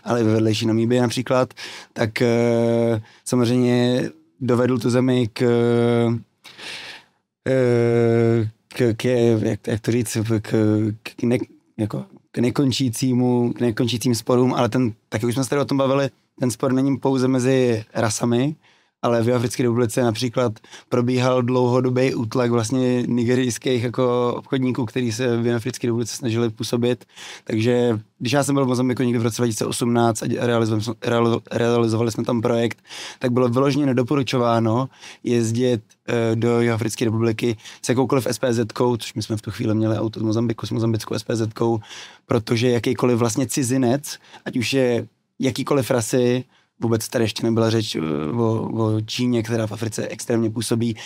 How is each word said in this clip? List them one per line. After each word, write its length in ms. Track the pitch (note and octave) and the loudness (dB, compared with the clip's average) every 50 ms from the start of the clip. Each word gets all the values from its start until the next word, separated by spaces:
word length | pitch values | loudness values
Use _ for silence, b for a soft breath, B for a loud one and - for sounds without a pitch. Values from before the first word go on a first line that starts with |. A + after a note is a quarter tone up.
| - | -4
ale 160 | - A#2+ A#2+ | -2 0 2
i 40 | A2+ | 2
ve 80 | A2 | 2
vedlejší 340 | A2 A2 A2 A2 G#2+ G#2+ A2+ | 2 2 2 2 0 0 0
Namíbii 340 | A2+ A2 A2+ A2+ A#2 B2 B2+ | 0 2 2 2 2 2 2
například, 540 | B2 A#2 - C3+ A2 - C3 B2+ B2+ - B B B B B B B B | 2 0 -2 -4 -2 0 0 0 0 0 B B B B B B B B
tak, 300 | - - A#2+ A2 - - | -4 -4 -2 -2 0 0
eh, 800 | B2 A#2 A#2 A#2 A#2 A#2+ A#2 A#2 A#2 A#2 A#2 A#2 A#2 A#2 A2 A2 A2 B B B _ | 2 2 4 2 2 2 2 2 2 2 2 2 2 0 0 -2 -4 B B B _
samozřejmě 840 | - B2+ B2 A#2 A2+ B2 B2 B2 B2 A#2+ B2 B2 B2 B2 B2+ A2 G#2 - - _ _ _ - | -2 0 2 2 2 2 2 2 2 2 2 2 2 0 0 -2 -4 -8 -14 _ _ _ -4
dovedl 380 | C3 A#2 A#2+ A#2 B2 B2 C3 A#2+ | 0 2 2 4 4 2 2 0
tu 120 | - B2+ | 0 0
zemi 380 | A#2 B2+ B2+ C3 B2+ B2+ A#2+ G#2+ | 2 2 2 2 2 2 0 -2
k, 100 | - - B2+ A#2+ A#2+ A#2+ A#2+ A#2+ A#2+ A#2+ A#2+ A#2 A#2 A#2 A#2 A#2 A#2 A2+ - _ _ _ B B B B B B B B B B B B B B B B _ _ _ _ - | -2 0 0 2 2 2 2 2 2 2 2 2 2 2 2 0 0 -2 -6 _ _ _ B B B B B B B B B B B B B B B B _ _ _ _ -4
eh, 1000 | B2+ C3 C3 B2 A#2+ A#2+ A#2 A#2 A#2 A#2 A#2 A#2 A#2 A#2 A#2 A#2 A#2 A#2 A#2 A2 A2 - _ _ - | 0 0 2 2 2 2 2 2 2 4 4 4 4 4 4 4 4 4 2 0 -2 -6 _ _ -10
k, 260 | - - B2+ A2+ A2 | -2 0 0 0 0
k, 100 | - - | 0 0
jak, 640 | B2 B2+ A#2+ A#2 A#2 A2+ A2+ - A2+ A2 - - | 0 2 4 4 4 4 4 2 0 -2 -4 -4
jak 140 | - A#2 A2 | -4 -4 -2
to 120 | - A#2+ | 0 0
říct, 240 | A2+ B2 A2 - - A2+ G#2+ A2 A2+ G#2 | 0 0 0 -2 -2 -2 0 0 0 -2
k, 120 | - - - A2 G#2+ G#2+ G#2+ G#2+ A2 A2 G#2+ - | 0 0 2 2 4 4 4 2 0 -2 -4 -6
k 200 | - - - - | -12 -16 -8 -4
ne-, 160 | B2 A#2+ C3 B2+ - - - _ _ _ _ | 0 0 0 0 -2 -6 -14 _ _ _ _
jako 280 | - G#2+ A2 - C3+ C3 - - - _ _ | -6 -4 -4 -4 -8 -10 -12 -18 -20 _ _
k 80 | - - | -4 -2
nekončícímu, 1120 | A#2+ B2 G#2+ - D3 C3 A#2 - C3+ A#2+ A2+ - C3 C3 B2 B2 B2 B2 B2 B2 A#2+ A#2 | -2 0 2 2 0 2 0 0 -2 -2 -2 -2 -2 0 2 2 2 2 2 2 0 0
k 80 | - - | -2 -2
nekončícím 540 | A#2+ A#2+ G#2+ - B2+ A#2 B2 A2 - B2+ A#2 | -2 -2 0 0 -2 -2 -2 -2 0 -2 -2
sporům, 400 | A2 - - B2+ A#2+ B2+ B2+ E3 | 0 0 2 2 4 4 2 2
ale 140 | C#3 A#2+ A2 | 2 0 2
ten, 240 | B2 B2+ B2+ A2 A2 - _ _ | 2 0 0 -2 -2 -6 _ _
taky 180 | - A2 A#2+ | -4 -2 -2
už 80 | A#2+ A2+ | -2 -2
jsme 100 | C3+ C3 | -2 -2
se 60 | - | 0
tady 120 | D3 C#3+ | 0 -2
o 20 | C3+ | 0
tom 140 | - C#3+ C3+ | 0 0 0
bavili, 320 | C3+ C3 C3+ C#3 C#3 B2+ - _ _ _ _ - | 2 2 2 0 0 -2 -4 _ _ _ _ -4
ten 100 | C3+ B2 | -4 -2
spor 220 | A2+ - C#3+ B2+ | -2 -2 0 0
není 240 | C3 C3 C3+ C#3 C3+ | 2 2 2 0 0
pouze 320 | G#2+ - C#3 C3+ B2+ B2+ C3 | 0 0 0 2 2 2 2
mezi 560 | C3 B2+ A#2+ C3 C3+ C3 B2+ A#2+ A2+ G#2+ A2 - - | 2 2 2 2 2 4 2 2 0 -2 -4 -6 -4
rasami, 640 | A2+ A2+ A2 - - B2 A#2+ A#2+ A#2+ C3+ D3+ D#3 b b b b b b b b _ | -2 -2 -2 0 0 0 0 2 2 0 0 -2 b b b b b b b b _
ale 200 | - A#2+ A#2 A#2 | -2 0 2 2
v 40 | A2+ | 2
Jihoafrické 360 | A#2+ B2 A#2+ A#2+ A#2 - - | 2 2 2 0 -2 -2 0
republice 400 | B2+ A#2+ A2+ A#2+ B2 A2+ - C3+ | 0 0 2 2 0 0 0 0
například 500 | A#2+ A#2+ A2 A2 B2+ A#2+ - C3 B2 A#2+ A2 - B B B B B _ | 0 0 0 0 -4 -4 -2 0 -2 -2 -2 -6 B B B B B _
probíhal 540 | B2+ B2 A#2+ B2 B2+ B2 B2 C3 B2+ B2+ | -2 0 0 2 2 2 2 2 2 2
dlouhodobý 720 | A#2+ B2 B2+ B2+ B2 A#2+ B2 B2+ B2+ B2+ B2 B2+ C3 C3+ C3 | 2 2 2 2 2 4 2 2 2 2 2 2 0 0 0
útlak 360 | C3 A#2 A2 - C3 A#2+ A#2+ | -2 -4 -2 -2 0 0 2
vlastně 520 | A#2+ A#2 A2 A2+ C3 C3 B2+ B2 B2 B2 A#2 | 2 0 0 0 0 0 0 0 0 0 -2
nigerijských 760 | - A#2+ A#2+ A#2 A#2+ B2+ B2+ B2+ B2 - - - C#3 B2+ A#2 | -2 -2 0 0 2 2 2 0 0 -2 -4 -2 -2 0 0
jako 520 | B2 A#2+ G#2 B2+ B2+ B2 B2 B2 A#2+ A#2+ - | -2 -2 -2 0 0 0 2 0 0 0 -2
obchodníků, 480 | - - - C#3 C3 B2+ B2+ A#2+ C#3+ A#2+ | -4 -6 -4 -2 -2 0 0 0 -2 -4
kteří 280 | A2+ - C3 B2 A2+ | -4 -2 -2 -2 -2
se 240 | G#2+ A#2 C3 A#2+ A#2 | -2 -2 0 0 0
v 100 | A#2 A#2 | 0 0
Jihoafrické 400 | A#2+ A#2+ A#2 A2 C3 - - - | 0 0 0 -2 -6 -6 -4 -2
republice 300 | A#2 A2+ A#2+ A#2 - - | -2 -2 -2 -4 -6 -8
snažili 340 | - C#3 A2+ A2 A#2 A#2+ A#2 | -6 -4 -2 0 0 0 -2
působit. 540 | A2 - A#2 - B2+ A#2+ A#2 B2 A#2+ - - B B B B B B B B | -2 -6 -4 -2 -2 0 0 0 0 -2 -6 B B B B B B B B
Takže 540 | - A2+ A2 A2 B2 B2 B2 B2 A#2+ A2+ A2 A2 _ _ - | -4 -2 0 2 2 2 2 2 2 0 -2 -4 _ _ -8
když 140 | B2+ A2+ | -4 0
já 120 | C#3+ C#3+ C3+ | 0 0 2
jsem 100 | C#3+ C#3 | 2 2
byl 100 | C#3 C3+ | 2 2
v 40 | B2 | 2
Mozambiku 340 | B2+ A#2+ B2+ B2+ B2 B2+ | 0 0 0 0 0 0
někdy 160 | B2+ A#2+ A#2+ A#2 | 0 0 0 0
v 40 | |
roce 200 | A2+ A#2+ A2+ - | 0 -2 -2 0
dva 40 | B2 | -2
tisíce 200 | A#2+ G#2+ - - | -2 -2 -2 -4
osmnáct 560 | - A#2 - C3 A#2 A#2+ A#2 A#2 A#2 A2 - | -4 -4 -2 0 2 2 4 4 2 2 0
a 40 | - B2 A#2+ G#2+ A#2+ | -4 -4 -4 -2 0
realizovali 360 | A#2+ A#2 A2+ A2+ A2 A2+ G#2+ | 0 2 2 2 2 0 -2
jsme, 120 | G#2+ A#2+ A2+ - | -2 -4 -6 -4
reali-, 380 | - B2 A#2 A#2 A#2 A#2 A2+ - - - | -2 0 2 2 2 2 0 0 -4 -4
realizovali 600 | A2 A#2 A#2 A#2 A#2+ A#2+ A#2 A2 A2+ A2 A#2+ A2+ | -4 -2 0 2 2 2 2 2 0 0 0 -2
jsme 140 | - - A2 | -2 -4 -2
tam 160 | - B2 A2+ | -2 -2 0
projekt, 380 | A2 A#2 A#2 A#2 A#2 A2+ - - B B B B B B B B | 0 0 0 0 0 -2 -4 -8 B B B B B B B B
tak 140 | C3+ B2+ | -4 0
bylo 160 | A#2+ B2+ B2+ A#2+ | 2 2 2 2
vyloženě 380 | A#2 C3 C#3 C#3+ B2+ D3 D3 | 2 2 2 2 2 2 0
nedoporučováno 1040 | C3+ A#2+ C3 B2 A#2+ D3+ C#3 B2 - C3+ B2 A#2+ A#2 A#2 A#2 A2+ A2 A2+ B2 C3+ B B B B B B B - | 2 2 0 0 0 0 0 0 0 0 0 2 2 4 4 4 2 2 0 -2 B B B B B B B -4
jezdit, 580 | B2 A#2+ A#2+ A2+ A2 A2+ A#2+ B2+ B2 B2 A2 - _ _ _ _ - | 0 0 2 2 0 0 0 2 2 2 0 -2 _ _ _ _ -4
eh, 280 | A#2+ A#2 A2+ A2+ A2 | -2 0 0 0 0
do 240 | A2+ A2+ A#2+ A#2+ A#2+ | 0 2 2 2 2
Jihoafrické 440 | A#2 A#2+ A2+ G#2+ A#2 A2+ - - B2 | 2 2 0 0 -2 -4 -4 -2 -2
republiky 520 | A2 A2 A2 A#2 A2+ A2 - B2+ A#2+ A2 B B B B B | -2 0 0 0 0 0 0 -2 -2 -2 B B B B B
s 60 | - - | -4 -2
jakoukoliv 380 | A#2 C3 C3 B2+ C#3+ C3+ - | 0 0 2 2 0 0 0
S 120 | B2+ A#2+ - | -2 -2 -2
P 140 | C3+ B2+ | -2 0
Z 200 | A#2 A#2+ A#2 G#2+ | 0 0 -2 -2
kou, 240 | - - B2 B2 B2 | -2 0 0 0 0
což 180 | A2 - - - | -2 -6 -8 -10
my 80 | A2+ | -8
jsme 140 | G#2+ - A2+ | -6 -6 -6
v 60 | G#2+ | -6
tu 80 | - A2+ | -6 -8
chvíli 240 | - - B2+ A2+ A2 | -8 -4 -2 -2 0
měli 240 | A2 A2 A2 - - | 0 0 0 0 -2
auto 220 | - A2 A2+ - | -4 -4 -4 -4
z 20 | |
Mozambiku, 440 | A2 A2 G#2 A#2 A#2+ A#2 A2+ - A#2 | -4 -2 0 0 -2 -2 -4 -6 -8
s 40 | A2+ | -6
mozambickou 440 | A#2+ A#2 A2+ A#2 A2+ A2 - - A2 | -4 -2 -2 -2 -2 -4 -4 -6 -8
S 80 | A2 | -6
P 140 | - - A#2+ | -4 -4 -4
Z 160 | A2+ A2 A2 - | -4 -4 -4 -4
kou, 260 | - A#2 A#2 A2+ A2 B B B B B B B B _ | -2 -2 -2 -2 -2 B B B B B B B B _
protože 440 | - B2+ A#2 A2 - B2 A2 B2 B2+ | -2 -2 -2 0 -2 -2 0 2 0
jakýkoliv 480 | A#2+ A#2 - C3 B2 - B2+ B2 B2 A2+ | 0 0 0 -2 -2 0 0 2 2 2
vlastně 280 | A#2+ A#2 A2 C#3+ B2+ | 0 0 0 -2 -4
cizinec, 720 | G#2+ - D3+ C3 A2+ C3 C3+ B2+ A#2 C3 C#3+ - - - B B B B B - | -4 -2 -4 -2 0 0 0 2 2 0 0 -4 -8 -14 B B B B B -12
ať 120 | E3+ - | -8 -4
už 160 | B3+ G#3+ - | -4 -2 0
je 340 | C3+ C3+ B2+ B2 A#2+ A2+ A2+ - _ _ _ _ _ - | 0 2 2 2 0 -2 -4 -8 _ _ _ _ _ -4
jakýkoliv 520 | C3 C3 A#2 - B2 - D3 C#3 A2+ - | -2 -2 -2 -2 -2 0 0 0 0 0
rasy, 540 | C3 A#2+ A2+ - C#3 B2+ B2 A#2+ B2 B2+ B2+ b b b b b _ - | 0 0 0 0 0 2 2 2 0 -2 -4 b b b b b _ -6
vůbec 280 | B2 A2+ A2+ G#2+ - - | -2 -2 -2 -2 -2 -4
tady 160 | - B2 A2+ | -2 -2 -2
ještě 220 | G#2 - - A2+ | -2 -2 -2 -2
nebyla 240 | A2+ A2+ A2+ A2+ A2 | 0 2 2 2 2
řeč, 260 | A2 A2+ A2 - - | 2 0 -2 -2 -4
eh, 40 | - D#2 D#2+ D2 D2 D2+ D2 | -4 -4 -4 -4 -4 -4 -4
o, 300 | A#2+ A#2 A#2 A2 A2 A2+ | -2 -2 0 0 -2 -2
o 380 | G#2+ A2+ A#2 A2+ A2 A2 G#2+ G#2+ | -4 -4 -4 -2 -2 0 -2 -2
Číně, 420 | G#2+ A2 - B2 B2 B2 A#2+ A2+ | -4 -6 -4 -4 -2 0 0 -2
která 240 | A2 A2+ A#2 A#2 A2 | -2 -2 -2 -4 -4
v 60 | A2 | -4
Africe 360 | A2+ A2 A#2 A2 - A#2 - - | -6 -6 -8 -6 -6 -6 -8 -8
extrémně 420 | - - - - A#2+ A2+ A2+ A2 | -10 -8 -4 -2 0 0 0 -2
působí, 460 | A2 A#2 G#2+ - A#2+ A2+ A#2 A#2 G#2+ B B | -2 -4 -4 -2 -2 -2 -2 -2 -4 B B